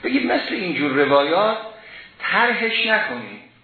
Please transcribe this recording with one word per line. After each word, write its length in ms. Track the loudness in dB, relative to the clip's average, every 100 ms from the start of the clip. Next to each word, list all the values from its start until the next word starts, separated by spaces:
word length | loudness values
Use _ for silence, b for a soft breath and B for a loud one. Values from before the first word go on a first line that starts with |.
بگید 220 | 0 0 0
مثل 280 | 0 -2
اینجور 380 | -6 -4 -2 0
روایات 640 | 2 4 4 4 2 2 0 -6 B B B B B
طرحش 680 | -2 2 2 0 -2 -2 0
نکنیم. 520 | 0 0 -8 -12 -16 -20 _